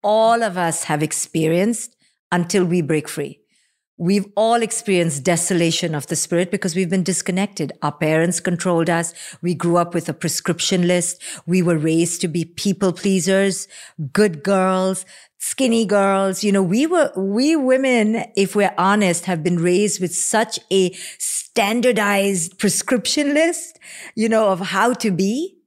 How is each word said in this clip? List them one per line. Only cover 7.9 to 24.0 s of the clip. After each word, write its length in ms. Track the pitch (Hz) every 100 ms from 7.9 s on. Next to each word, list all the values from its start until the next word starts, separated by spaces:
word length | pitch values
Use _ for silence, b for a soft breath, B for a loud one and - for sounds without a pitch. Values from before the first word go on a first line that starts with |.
parents 480 | - 156 156 170 175
controlled 480 | - 170 185 170 165
us. 240 | 170 165 B B B
We 120 | 175
grew 220 | 165 175 170
up 160 | 170
with 160 | 175 170
a 60 |
prescription 720 | 151 165 - - 170 - 185 175
list. 340 | 180 170 - B B
We 160 | - 185
were 160 | 175 165
raised 460 | 160 165 170 -
to 60 | 175
be 180 | 165 170
people 480 | - 202 190 190
pleasers, 760 | 170 202 190 165 190 196 190 - B B B 139
good 320 | - 208 156
girls, 600 | 190 196 185 185 190 185 - B B _
skinny 480 | - - 262 226
girls. 580 | 208 208 196 196 196 185
You 100 | 208
know, 100 | 196
we 240 | 185 214 320
were, 260 | 349 285
we 420 | - 196 208 285 320
women, 680 | 262 262 269 240 208 226 - -
if 200 | 190 208
we're 180 | 190 190
honest, 480 | 185 208 190 170 -
have 160 | 170
been 160 | 165 175
raised 420 | 175 180 208 -
with 140 | 180
such 440 | - - 220 226 - _
a 200 | 190 185 185 B B
standardized 1400 | - - - - 202 240 247 220 202 202 202 190 165 -
prescription 760 | 208 - - 247 - - 285
list, 440 | 294 330 339 - - B B